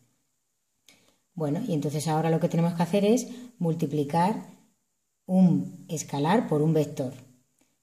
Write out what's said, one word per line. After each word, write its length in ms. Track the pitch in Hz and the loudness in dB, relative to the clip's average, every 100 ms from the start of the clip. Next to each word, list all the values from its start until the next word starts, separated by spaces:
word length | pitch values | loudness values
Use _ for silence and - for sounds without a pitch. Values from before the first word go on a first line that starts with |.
| _ _ _ _ _ _ _ _ _ _ _ _ _ | _ _ _ _ _ _ _ _ _ _ _ _ _
Bueno, 260 | 170 147 165 240 | -6 -4 -4 -2
y 80 | |
entonces 320 | 147 147 147 160 | -2 -2 -4 -2
ahora 220 | 156 160 | 0 0
lo 100 | 160 | 0
que 80 | 170 | 0
tenemos 260 | 165 170 | 0 0
que 80 | 175 | 0
hacer 220 | 170 202 | 0 2
es 220 | 202 247 - - - - | 4 2 0 -14 -16 -6
multiplicar 880 | 170 156 143 151 139 165 180 - - - _ _ _ _ _ _ - | -4 -2 -2 -2 0 0 0 -2 -10 -20 _ _ _ _ _ _ 0
un 580 | 185 180 143 - - - | 6 6 4 -2 -12 -10
escalar 600 | 156 - 143 156 226 - | -10 -6 -2 2 2 2
por 140 | 151 | 0
un 100 | 156 | 2
vector 400 | 156 143 - 127 - - _ _ _ _ _ | 2 0 -4 -8 -8 -20 _ _ _ _ _